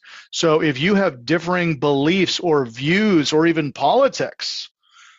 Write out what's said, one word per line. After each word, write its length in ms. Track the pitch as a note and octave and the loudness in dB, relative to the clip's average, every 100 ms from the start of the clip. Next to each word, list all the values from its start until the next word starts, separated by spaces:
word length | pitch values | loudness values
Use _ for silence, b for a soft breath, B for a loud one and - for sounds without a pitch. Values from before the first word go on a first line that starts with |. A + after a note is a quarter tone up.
| B B B | B B B
So 300 | - E3 D#3 | -2 0 2
if 180 | E3 B2+ | 0 0
you 160 | E3+ G3 | 0 2
have 300 | F#3+ C3 A#2+ | 0 -4 -2
differing 540 | E3+ E3 F3+ E3+ D3 | -2 0 -2 -2 0
beliefs 600 | D3+ C#3 D3 F#3+ F3 - | 0 0 2 0 0 -2
or 260 | F3 D3+ B2 | 0 0 0
views 680 | A2+ C#3+ F#3 G#3+ F3 C3+ | -4 -2 0 2 2 2
or 120 | D#3 E3 | 2 2
even 280 | D#3+ D3 | 0 -4
politics, 960 | - C#3 G#3+ C4+ - C3+ - - - - _ b b b | -2 0 2 2 0 -6 -8 -10 -10 -14 _ b b b